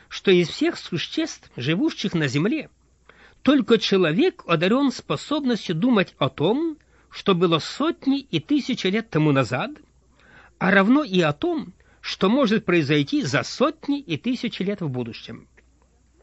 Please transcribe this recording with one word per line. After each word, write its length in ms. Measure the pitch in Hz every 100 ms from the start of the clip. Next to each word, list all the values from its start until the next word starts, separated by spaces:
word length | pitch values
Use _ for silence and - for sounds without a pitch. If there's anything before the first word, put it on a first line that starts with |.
| -
что 240 | - -
из 180 | 180 170
всех 280 | - 320 -
существ, 760 | - 170 - - 320 - - -
живущих 580 | 127 170 311 - 202
на 140 | 170 147
земле, 420 | 139 190 311 185 _ _ _ _ - - _
только 360 | - 285 202 226
человек 680 | - 196 165 170 370 - -
одарен 440 | 165 180 247 277
способностью 840 | - - 151 - 302 269 233 - 160
думать 380 | 247 220 180 -
о 100 | 139
том, 480 | - 156 262 330 302 _ _ _
что 240 | - -
было 260 | 175 180 160
сотни 600 | - - 311 339 269 277
и 200 | - 156
тысячи 480 | - 285 - 240 190
лет 220 | 214 226
тому 220 | 151 151
назад, 400 | 135 117 127 220 302 _ _ _ _ _ - - -
а 120 | 180
равно 320 | 196 196 277
и 180 | 277 185
о 120 | 160
том, 400 | 147 349 339 180 - _ _
что 280 | - - 180
может 360 | 254 240 220 -
произойти 580 | 175 139 151 143 294
за 200 | 151 123
сотни 560 | 117 - 285 311 - 285
и 180 | 220 151
тысячи 440 | 240 254 240 -
лет 200 | 190 202
в 80 | 156
будущем. 580 | 123 117 104 - 113 - _ _ _ _ _ _ _